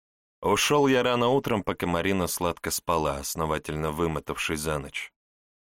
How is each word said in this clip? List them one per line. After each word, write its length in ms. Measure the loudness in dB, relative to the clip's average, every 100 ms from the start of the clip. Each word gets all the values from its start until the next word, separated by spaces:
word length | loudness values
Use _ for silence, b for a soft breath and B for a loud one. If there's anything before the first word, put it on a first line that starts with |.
| _ _ _ _
Ушел 460 | 0 2 4 4 6
я 160 | 4
рано 280 | 4 2 2
утром, 340 | 2 2 -2
пока 240 | -2 -2 0
Марина 400 | 0 2 0 0
сладко 420 | 0 -2 -2 -4
спала, 480 | -4 0 0 0 -2
основательно 760 | -6 -4 -2 -2 -2 -4 -4
вымотавшись 680 | 0 0 -2 -4 -6 -4 -4
за 180 | -2 -4
ночь. 340 | -6 -10 -12 _ _ _ _ _